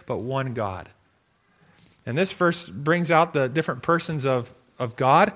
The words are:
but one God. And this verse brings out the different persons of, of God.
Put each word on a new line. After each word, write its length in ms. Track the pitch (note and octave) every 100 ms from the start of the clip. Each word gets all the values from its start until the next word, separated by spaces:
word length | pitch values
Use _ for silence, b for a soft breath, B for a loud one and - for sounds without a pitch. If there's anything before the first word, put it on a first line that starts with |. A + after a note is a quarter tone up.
| -
but 120 | A2+
one 360 | A#2+ C3+ C3
God. 360 | A#2 G2+ F2+ - _ _ _ _ _ _ _ b b b b -
And 120 | C3
this 160 | F#3+
verse 340 | - F3 E3+ -
brings 420 | F#2+ D3 E3+ E3
out 220 | D#3+ E3+
the 140 | D3+ B2+
different 340 | D3+ D#3+ B2+
persons 440 | - E3+ - D3+ C3+
of, 280 | B2+ A#2 - _ -
of 200 | B2 A2+
God. 340 | C3 D#3 G#3